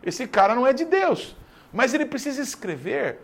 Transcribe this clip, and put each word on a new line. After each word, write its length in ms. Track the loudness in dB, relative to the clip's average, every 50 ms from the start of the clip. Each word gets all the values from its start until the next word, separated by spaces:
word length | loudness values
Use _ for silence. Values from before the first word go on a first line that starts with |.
Esse 260 | -6 -6 -6 -6 -8
cara 280 | 0 4 4 4 6 4
não 100 | 4 4
é 80 | 2 2
de 120 | 2 0
Deus. 500 | 0 2 2 4 2 0 0 -4 -12 -16 -20 -20 -20 -20 -20 -20 -10
Mas 220 | -2 0 0 2 2
ele 120 | 0 -2
precisa 360 | -2 -4 -6 -6 -6 -6 -4
escrever 760 | -6 -8 -8 -8 -8 -8 -8 -6 -4 -4 -2 -2 -2 -4 -6 -8